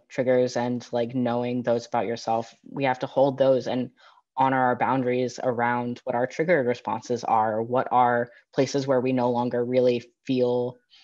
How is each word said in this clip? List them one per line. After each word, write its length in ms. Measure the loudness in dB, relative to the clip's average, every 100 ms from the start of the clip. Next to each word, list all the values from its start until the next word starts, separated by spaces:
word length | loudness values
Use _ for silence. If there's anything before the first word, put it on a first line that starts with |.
| _
triggers 480 | -4 2 2 2 0
and, 300 | -2 -4 -4
like, 240 | -4 -2
knowing 480 | -2 -2 -2 -2 -2
those 240 | 0 -2 -2
about 200 | -4 -2
yourself. 480 | -6 -2 -4 -4 _ -14
We 160 | -4
have 160 | -2 -2
to 60 | -2
hold 300 | 2 2 4
those 300 | 2 4 0
and 240 | -4 -6 _ -20 _ _ 0
honor 220 | 2 4
our 180 | 2 2
boundaries 600 | 0 0 0 0 -2 -2
around 580 | -4 0 0 -2 -4 -8
what 120 | -4 -2
our 100 | -2
triggered 400 | -2 2 2 2
responses 580 | -2 -4 -8 -4 -4
are, 380 | 0 2 2 0
what 260 | 0 -2 2
are 400 | 2 4 2 -2 -10 _
places 320 | -2 0 0 0
where 140 | 0
we 120 | 2
no 180 | 0 0
longer 340 | 0 -2 -2
really 380 | 0 2 4 2 -6 _
feel, 520 | -4 0 2 0 -2 -8 _ _